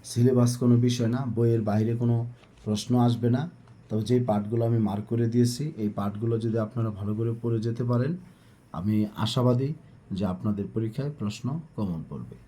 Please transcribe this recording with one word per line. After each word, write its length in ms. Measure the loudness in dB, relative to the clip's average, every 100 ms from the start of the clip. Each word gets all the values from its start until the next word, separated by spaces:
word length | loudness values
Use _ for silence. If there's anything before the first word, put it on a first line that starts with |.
সিলেবাস 520 | -4 4 4 6 4 4
কোনো 200 | 4 6
বিষয় 320 | 4 2 0
না, 120 | -2 -4 0
বইয়ের 260 | 2 2
বাইরে 340 | 2 2 0 0
কোনো 360 | 2 0 -2 -12 -20 -12
প্রশ্ন 340 | -4 -4 0 2
আসবে 320 | 4 2 0
না। 200 | 0 -2 -12 -20 -20 -6
তবে 140 | -4
যেই 220 | 2 2
পাঠগুলো 420 | 4 0 0 0 2
আমি 120 | 2
মার্ক 260 | 2 -2 -2
করে 200 | -2 2
দিয়েছি, 440 | 4 2 0 -6 -4
এই 120 | -4
পাঠগুলো 500 | -2 -6 -2 -2 0
যদি 200 | 0 0
আপনারা 320 | -2 -2 -4
ভালো 240 | -2 -4
করে 200 | -2 -2 -2
পড়ে 160 | -2 -2
যেতে 240 | -2 -4
পারেন, 320 | 0 0 0 -4 -10 -20 -20 -20 _
আমি 340 | -6 0 0 0 -2
আশাবাদী 580 | -2 2 2 2 0 -6 -14 -20 -10
যে 120 | -4 -4
আপনাদের 400 | -2 -2 -2 -4
পরীক্ষায় 360 | -4 -4 -4 -6 -4
প্রশ্ন 420 | -6 -6 -6 -6 -8 -6
কমন 280 | -4 -6 -8
পড়বে। 280 | -12 -12 -16